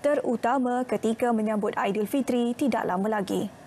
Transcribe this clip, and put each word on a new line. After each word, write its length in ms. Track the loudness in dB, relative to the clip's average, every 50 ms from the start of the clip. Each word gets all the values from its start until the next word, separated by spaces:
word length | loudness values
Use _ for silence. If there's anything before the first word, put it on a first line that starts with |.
| 2
terutama 800 | 2 2 2 0 -2 -2 0 0 0 2 2 2 2 0 0 0
ketika 480 | -2 -2 0 0 0 0 2 2 2 2
menyambut 400 | 2 0 0 0 0 0 0 -2
Aidilfitri 800 | 0 -2 0 0 -2 -2 0 0 -2 0 2 0 2 2 0 0
tidak 320 | 0 0 0 2 0 0
lama 240 | 0 0 0 0 0 0 -2
lagi. 440 | -2 -2 -2 -2 -2 -4 -8 -14 -20